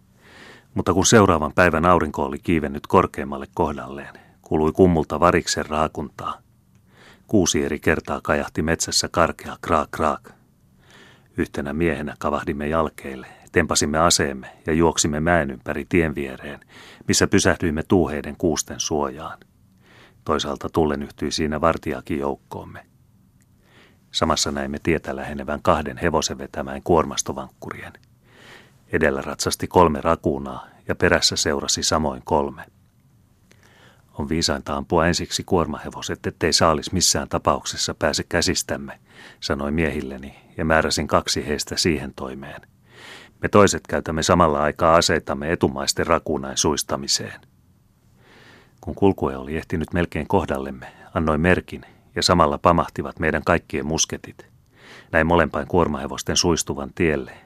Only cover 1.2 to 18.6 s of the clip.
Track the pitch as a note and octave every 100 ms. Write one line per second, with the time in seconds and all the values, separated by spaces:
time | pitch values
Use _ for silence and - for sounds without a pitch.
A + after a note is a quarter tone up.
1.2 | F#2+ E2 D2+ - F2 D#2 F2 E2+ D#2 -
2.2 | C2+ D2 - D#2+ D2 C#2+ - F#2+ - -
3.2 | C#2 C#2 C#2+ - D#2 C#2 B1+ C#2+ C#2 -
4.2 | - _ - D#2 D#2 - F#2 D#2+ C#2+ D#2
5.2 | F2 F2 - - D2 D2+ D#2 - C#2+ -
6.2 | - - _ _ _ _ _ _ - -
7.2 | - G#2+ E2 D2+ C#2+ D2+ - D2+ - C#2
8.2 | - D2 C#2+ - D#2+ D#2+ - - - -
9.2 | D#2 - - - - D#2 D2 - D#2 C#2
10.2 | - - _ _ _ _ _ - - _
11.2 | _ - D#2+ - C#2+ D2 E2+ C#2 C#2+ -
12.2 | D#2 D2 - D2 D2 D#2+ D2+ - C#2 C2
13.2 | B1+ - - - D#2+ F2 D2+ D#2 E2+ -
14.2 | D2 C2 - - - D#2+ E2 - E2 D2+
15.2 | D#2+ F2 C#2 B1+ - D2 C#2 F2+ E2 C#2+
16.2 | C2+ C2 D2+ C#2+ - - - - - -
17.2 | G2 G2 F#2 D2+ F2+ D2+ - F#2+ C#2+ D2
18.2 | D#2 C#2 F2 D2